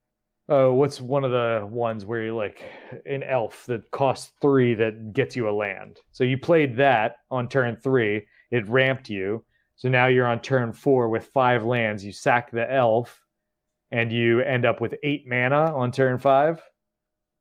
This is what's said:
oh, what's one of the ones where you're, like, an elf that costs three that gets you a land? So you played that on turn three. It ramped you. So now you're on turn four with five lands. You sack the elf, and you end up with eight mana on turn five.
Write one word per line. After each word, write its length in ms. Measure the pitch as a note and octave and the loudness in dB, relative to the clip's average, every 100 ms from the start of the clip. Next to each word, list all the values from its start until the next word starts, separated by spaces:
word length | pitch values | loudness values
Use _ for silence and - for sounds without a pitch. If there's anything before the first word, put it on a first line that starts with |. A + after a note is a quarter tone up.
| _ _ _ _ - | _ _ _ _ -2
oh, 260 | C#3+ C3 | 2 4
what's 260 | B2+ C#3+ C#3 | 4 0 -2
one 240 | B2 C#3 | -4 -4
of 60 | C3 | 0
the 340 | B2 A#2 A2+ G#2 | -2 0 -2 -6
ones 360 | A#2+ A#2 A2 | -6 -4 -6
where 180 | G2 A#2 | -8 -6
you're, 120 | A2 | -6
like, 280 | A2+ G2+ - - - - B2 - | -6 -8 -10 -20 -20 -18 -18 -8
an 160 | C#3 | -8
elf 420 | C3+ C3 G#2+ - - | -4 -4 -4 -10 -8
that 240 | A#2 - | -8 -8
costs 420 | - C3+ A#2+ - - | -2 0 0 -8 -2
three 340 | C#3+ C3+ A#2+ | 2 4 4
that 380 | A2 A2+ A2 A2 | 2 -2 -2 -8
gets 220 | G2+ B2 C3 | -4 -2 -2
you 120 | G#2+ | -4
a 40 | |
land? 460 | G#2 G2+ F#2+ G2+ - _ | -2 -4 -6 -14 -20 _
So 100 | - | -2
you 140 | B2+ C3 | 0 0
played 380 | - E3+ C#3+ A2+ | 2 2 2 2
that 400 | C#3 A#2 A2 - - | 4 4 0 -4 -8
on 180 | B2+ B2 | -6 -2
turn 280 | C3+ A#2+ A2 | -2 -2 -2
three. 500 | C3+ C3 G#2+ G#2+ - _ - | 0 2 2 -2 -6 _ -4
It 180 | A#2+ G2+ | -4 0
ramped 400 | B2+ C3 C3 - | 2 2 0 -6
you. 340 | G2+ F#2+ A2+ _ _ _ _ | -6 -4 -6 _ _ _ _
So 120 | B2+ | 0
now 180 | B2+ B2+ | 2 4
you're 200 | B2+ B2 | 4 2
on 140 | A#2 | -2
turn 320 | - C3 A#2 | -2 -2 -2
four 360 | A2+ D3 C3 A2+ | -4 0 2 2
with 180 | A2+ - | -2 -2
five 380 | C3+ B2 B2 | 0 2 2
lands. 400 | A2+ B2 A2 G#2 | 0 0 -2 -4
You 80 | G2+ | -10
sack 380 | - C#3+ A#2+ - | -4 0 0 0
the 180 | A#2 A#2 | -6 -2
elf, 460 | C3+ A#2+ A2 A#2+ - _ _ _ _ _ _ - | 2 2 2 -2 -14 _ _ _ _ _ _ -8
and 220 | A#2+ A#2 | -4 -2
you 280 | A#2 A#2 A#2 | 0 2 2
end 240 | C3 B2+ | 0 0
up 160 | A#2+ A2+ | 0 -2
with 140 | A2+ C3 | -4 -6
eight 220 | D3 C#3+ B2+ | -6 -6 -4
mana 460 | B2 B2+ D3 D#3+ | -2 0 2 0
on 160 | D3 B2 | 0 -4
turn 280 | C3 C3 B2 | 0 0 2
five. 440 | C#3 C3+ D3+ D#3+ - _ _ _ _ _ _ _ | 2 4 2 -2 -10 _ _ _ _ _ _ _